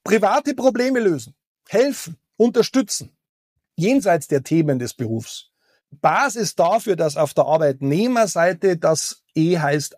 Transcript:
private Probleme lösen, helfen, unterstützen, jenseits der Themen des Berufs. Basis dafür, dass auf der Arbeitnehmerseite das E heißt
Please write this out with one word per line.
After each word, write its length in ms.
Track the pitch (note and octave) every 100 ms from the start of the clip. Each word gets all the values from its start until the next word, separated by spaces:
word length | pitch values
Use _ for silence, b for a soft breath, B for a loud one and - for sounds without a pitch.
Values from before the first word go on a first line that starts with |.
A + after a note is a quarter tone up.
| -
private 480 | G#3+ G3 C4 C#4+
Probleme 480 | C4 B3+ B3 B3+ B3+
lösen, 340 | G3+ D3 - _ _ _ _
helfen, 480 | G3 C#4 - - - _ -
unterstützen, 760 | A#3 A#3+ - C4+ G3+ - - _ _ _ _ _ _ -
jenseits 540 | F#3+ C4+ G3 E3+ -
der 120 | C#3
Themen 380 | - E3 D3+ B2+
des 140 | A#2+
Berufs. 580 | - A2 A2+ - - - _ _ _ _
Basis 640 | - D3+ F#3+ C4+ G#3+ G3 -
dafür, 400 | E3+ A3 A3 E3+
dass 220 | D#3+ D3
auf 160 | D3
der 140 | - C#3
Arbeitnehmerseite 1300 | D#3+ D3 C3+ C3+ D#3 A#3+ A#3+ G3+ E3+ F3 F3 G3 E3+
das 460 | D#3+ D#3 - - _ D#3+
E 240 | E3 F3
heißt 380 | C#3+ D3 -